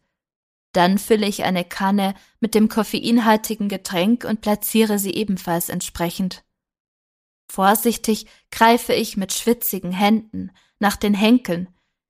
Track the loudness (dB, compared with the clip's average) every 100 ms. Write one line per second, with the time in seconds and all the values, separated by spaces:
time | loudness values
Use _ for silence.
0 | _ _ _ _ _ _ _ 0 2 2
1 | 0 0 0 -2 -2 -2 -4 -4 0 0
2 | 0 -4 _ -6 0 2 2 2 -2 -4
3 | 0 2 4 2 0 -6 -4 -6 -6 0
4 | 2 0 -2 -4 -2 -2 0 2 2 0
5 | -2 -4 -4 -4 -2 -4 -2 -6 -8 -6
6 | -6 -4 -6 -6 _ _ _ _ _ _
7 | _ _ _ _ -12 0 2 2 0 -2
8 | -2 -2 -4 _ -10 2 4 4 2 -2
9 | -2 -6 -6 -4 0 0 -2 -6 -6 0
10 | 2 2 -2 -12 -12 _ _ -2 -2 0
11 | 0 2 4 4 2 -6 -6 _ _ _